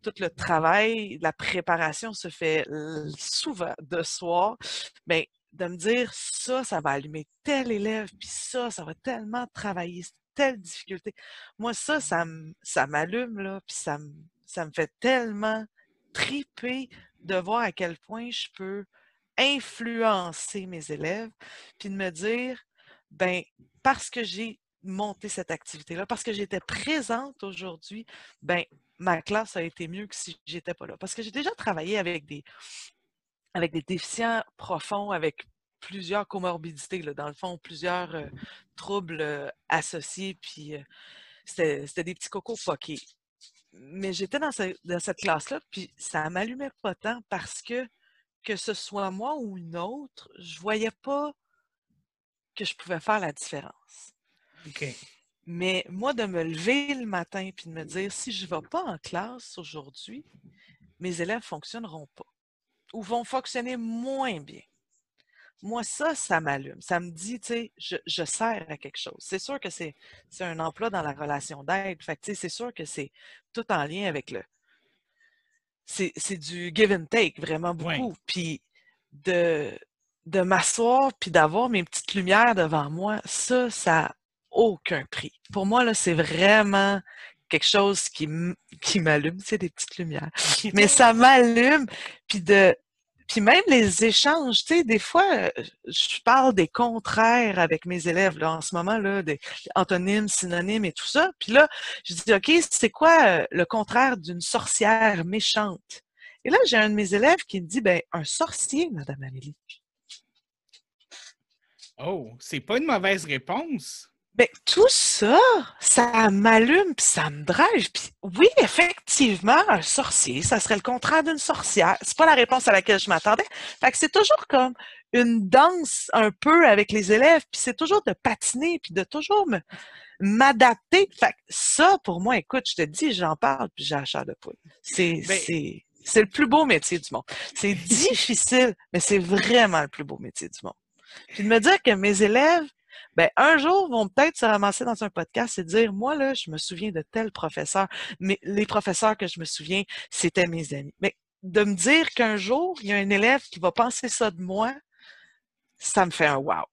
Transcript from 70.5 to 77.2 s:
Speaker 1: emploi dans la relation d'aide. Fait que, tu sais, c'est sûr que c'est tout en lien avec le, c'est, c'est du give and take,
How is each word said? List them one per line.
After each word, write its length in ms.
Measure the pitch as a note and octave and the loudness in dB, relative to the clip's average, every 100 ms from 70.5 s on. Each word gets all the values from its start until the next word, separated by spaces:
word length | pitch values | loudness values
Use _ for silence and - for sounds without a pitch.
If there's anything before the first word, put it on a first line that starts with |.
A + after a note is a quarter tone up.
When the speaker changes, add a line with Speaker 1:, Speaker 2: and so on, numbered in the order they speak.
| E3 | -6
Speaker 1:
emploi 300 | D#3+ - A3+ | -8 -6 -6
dans 120 | G3 | -4
la 120 | D3+ | -6
relation 500 | C#3+ D3 C#3+ - C#3+ | -8 -6 -6 -8 -14
d'aide. 400 | C#3 F#3+ G3 E3+ | -6 -6 -6 -12
Fait 140 | - D#3 | -12 -12
que, 40 | |
tu 100 | - | -10
sais, 40 | G3+ | -10
c'est 140 | F3 | -10
sûr 240 | - A#3+ | -10 -12
que 100 | - | -12
c'est 280 | D#3 - C#3 _ - - _ | -14 -12 -14 _ -20 -20 _
tout 160 | A#3 A3+ | -14 -4
en 140 | F3+ D3 | -2 -2
lien 200 | F3+ G3+ | -6 -6
avec 260 | C#3+ - | -6 -10
le, 120 | A2 - _ _ _ _ _ _ _ _ _ _ _ _ _ - | -14 -14 _ _ _ _ _ _ _ _ _ _ _ _ _ -16
c'est, 280 | - F#3 - | -6 -6 -6
c'est 220 | - F#3 | -10 -10
du 340 | D3 F3 F3 | -10 -10 -6
give 180 | E3 G#3 | 2 4
and 140 | F#3+ D#3 | 4 0
take, 340 | A#3 | 0